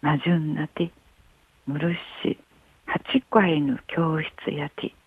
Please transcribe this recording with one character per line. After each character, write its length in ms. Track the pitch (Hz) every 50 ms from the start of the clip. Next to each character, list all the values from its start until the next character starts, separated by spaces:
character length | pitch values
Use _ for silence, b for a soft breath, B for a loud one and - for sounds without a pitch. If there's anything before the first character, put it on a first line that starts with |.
ま 160 | - 147 151 143
じ 120 | - 170
ゅ 80 | 175 170
ん 160 | 156 151 151
な 140 | 151 151 151
て、 240 | _ - 175 170 - - _ - _ _ - _ _ _ _ _ _ _ _
む 140 | - 139 147
る 180 | 156 170 170 - - - - - -
し、 160 | - - - - _ _ - _ _ _ _ _
八 340 | - - - - - - 262 - _
回 300 | - 220 196 175 165 151
の 180 | 147 139 127 117 - -
教 340 | - - 170 160 156 156 156
室 320 | - - - - - 143
や 160 | 147 147 147
て 240 | _ - - - - _ _